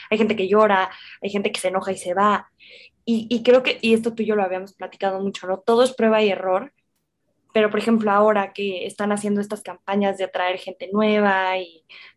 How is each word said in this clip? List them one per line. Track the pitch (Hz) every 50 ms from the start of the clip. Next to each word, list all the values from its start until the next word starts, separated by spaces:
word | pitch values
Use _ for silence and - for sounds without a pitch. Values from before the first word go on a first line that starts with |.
| - -
hay | 220 220
gente | 226 214 220
que | 220 190 185
llora, | 196 214 220 214 202 190 190 - - - - - - - -
hay | 202
gente | 202 202 202 214 208
que | -
se | - 185
enoja | 185 190 190 196 190
y | -
se | - 180 180
va. | 190 202 208 202 185 - - _ _ - - - - - - _ _ _
Y, | - 233 220 220 -
y | 247 226 233
creo | 254 247 262 254
que, | 302 - -
y | - 226 226
esto | 220 226 233 226
tú | 226 220
y |
yo | 202 214
lo | 208 196
habíamos | 185 185 185 190 196 -
platicado | _ 190 185 - - - 196 190 190
mucho, | 196 196 196 - -
¿no? | 180 190 185
Todo | - - 233 233 254
es | 254 247
prueba | - 226 220 220 214 214
y | 202
error. | 190 - 185 190 185 190 247 277 - _ _ _ _ _ _ _ _ _ _ _ _ _ _ _ _
Pero, | 220 214 208
por | 214 214
ejemplo, | 208 233 233 220 214 208
ahora | 196 202 208 214 214 202 196 196 -
que | - 202 202 190 175 175
están | 196 - - 208 208 208
haciendo | 208 208 208 208 202
estas | 202 208 214 196 -
campañas | - 175 - _ - 196 208 202 196 190 190
de | 190
atraer | 185 - 185 180 180 180 185
gente | - 190 185 - 180 180 196
nueva | 208 220 214 208 214 208 202 190 190 190 185 185 185
y, | 185 170 165 160 _ _ - - - - _